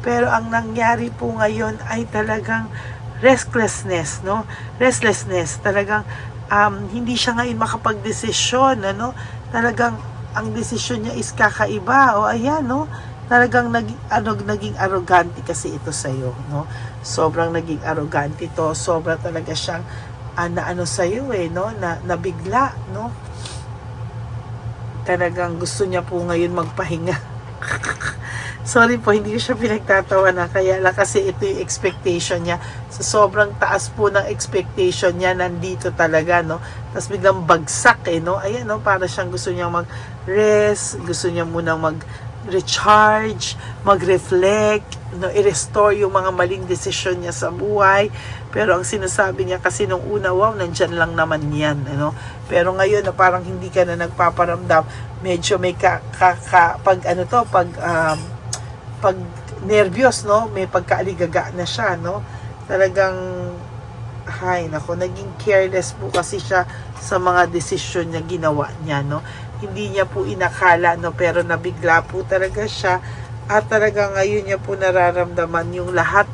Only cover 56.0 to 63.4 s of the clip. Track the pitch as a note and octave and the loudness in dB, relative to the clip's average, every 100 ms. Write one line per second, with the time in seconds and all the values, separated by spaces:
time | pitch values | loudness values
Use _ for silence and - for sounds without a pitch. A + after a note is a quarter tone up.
56 | - - F#3 F3 - F3+ E3+ - - F#3 | -6 4 4 4 4 6 6 4 2 2
57 | F3+ F3 F3+ A#3+ F3+ F#3+ F3 - E3+ E3+ | 2 -2 2 2 4 2 2 -2 -2 2
58 | D#3+ D#3 - - - - - - - - | 2 0 -6 -12 -10 -10 -10 -14 -14 0
59 | G3+ F#3 F3 - - - F#3+ G#3+ G3 F3+ | 0 0 -6 -12 -12 -10 2 4 4 6
60 | B3+ - G#3 G#3 A3+ G3+ F#3 F#3+ F3 F#3+ | 4 4 2 2 2 -2 0 -2 0 0
61 | F#3 F3 E3+ F3 - F3+ F3 - G#3+ F3 | 0 -2 0 0 -2 -6 -4 -2 -2 -2
62 | E3+ G3+ G#3+ - - - - F#3+ F#3+ F#3 | -4 -6 -8 -12 -12 -12 -4 2 4 4
63 | F#3+ F#3 F#3 F3+ | 2 2 -6 -6